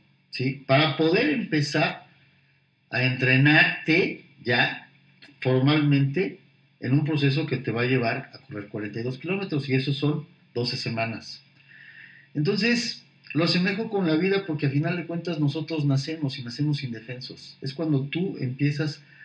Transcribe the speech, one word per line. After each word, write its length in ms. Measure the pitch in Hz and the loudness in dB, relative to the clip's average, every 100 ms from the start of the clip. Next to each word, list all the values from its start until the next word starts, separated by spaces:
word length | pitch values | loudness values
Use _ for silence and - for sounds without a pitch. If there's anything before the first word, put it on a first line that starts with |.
| _ _ _ | _ _ _
¿sí? 320 | - 131 - - | -6 -4 -4 2
Para 300 | 139 151 139 | 4 4 2
poder 320 | 160 196 302 | 2 4 2
empezar 760 | 247 185 156 143 156 185 - - _ _ _ _ _ _ _ _ | 0 0 -2 0 0 0 -2 -14 _ _ _ _ _ _ _ _
a 120 | 120 | -2
entrenarte 1200 | 127 127 127 131 147 156 175 - - 165 - - - - | 0 2 4 6 8 8 6 2 0 2 2 -4 -14 -8
ya 460 | 117 120 156 - - _ _ _ - - | 0 2 0 -4 -16 _ _ _ -20 -4
formalmente 1000 | 127 127 135 151 147 139 139 185 196 - _ _ _ _ | 0 4 4 4 6 4 4 0 -4 -6 _ _ _ _
en 100 | 123 | 0
un 140 | 143 151 | 2 2
proceso 400 | 147 139 139 156 | 2 2 0 -2
que 100 | 131 | -2
te 160 | - | -2
va 120 | 113 | -2
a 20 | 123 | 0
llevar 440 | 131 117 127 - | 2 0 -2 -8
a 60 | - | -18
correr 280 | - 104 101 | -14 -12 -10
cuarenta 320 | 107 107 110 | -8 -8 -6
y 40 | |
dos 140 | 123 131 | -6 -6
kilómetros, 520 | 165 196 190 147 135 | -6 -4 -4 -4 0
y 60 | 131 | 0
eso 180 | 147 | 0
son 340 | 139 147 165 - _ _ | -2 -2 -2 -6 _ _
doce 220 | 120 120 123 | -6 -4 -4
semanas. 640 | 117 113 113 104 - - _ _ _ - - - - - - | -4 -4 -4 -6 -12 -20 _ _ _ -20 -20 -20 -20 -20 -8
Entonces, 720 | 147 151 214 226 233 - - - _ - | -2 0 2 2 2 -2 -8 -16 _ -6
lo 120 | 143 165 | 0 2
asemejo 440 | 180 190 196 220 | 2 0 -2 -2
con 180 | 202 170 | 0 2
la 100 | 156 | 2
vida 280 | 190 196 - | 2 0 0
porque 200 | 147 139 | -2 0
al 80 | |
final 240 | 143 165 175 | 0 0 -2
de 80 | 165 | -4
cuentas 340 | 170 175 156 | -6 -4 0
nosotros 460 | 147 156 151 160 143 | 0 0 -4 -2 0
nacemos 520 | 135 - 160 139 - | 0 -2 -4 -4 -6
y 60 | |
nacemos 400 | 120 - 151 139 | -8 -2 -2 -2
indefensos. 760 | 127 110 - 123 - - - - | -4 -10 -10 -12 -14 -16 -20 -14
Es 120 | 135 | -10
cuando 300 | - 160 139 139 | -6 -2 0 -2
tú 300 | 165 190 - | -4 -4 -4
empiezas 600 | 131 131 143 - 151 - - - | -6 -2 -2 0 -4 -6 -16 -20